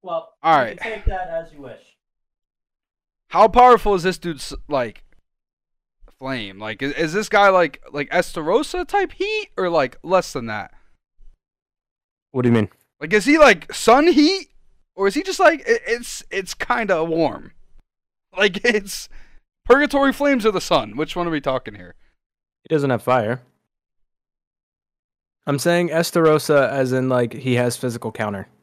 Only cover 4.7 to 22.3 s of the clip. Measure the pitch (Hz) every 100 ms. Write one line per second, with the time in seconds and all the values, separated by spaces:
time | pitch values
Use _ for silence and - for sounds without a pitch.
4.7 | 143 120 - - _ _ _ _ _ _
5.7 | _ _ _ - _ 131 131 101 95 107
6.7 | 110 139 143 160 180 208 214 202 185 165
7.7 | - - 147 143 165 175 180 151 220 302
8.7 | 370 349 403 381 - 392 440 415 - 185
9.7 | 165 131 - 156 185 - 139 117 107 95
10.7 | - _ _ _ _ - _ _ _ _
11.7 | _ _ _ _ _ _ 131 123 117 104
12.7 | _ _ _ 156 214 240 311 285 185 -
13.7 | - - 247 330 302 302 392 - _ _
14.7 | _ _ - 196 233 381 349 349 320 -
15.7 | 233 - 233 247 - - 196 190 - -
16.7 | 240 214 170 165 165 156 - - - -
17.7 | - _ _ _ _ _ 185 208 196 240
18.7 | 214 202 - - - - - _ _ -
19.7 | 269 294 277 277 262 285 269 214 185 -
20.7 | 160 117 107 156 - 175 156 139 131 113
21.7 | 101 90 - _ _ _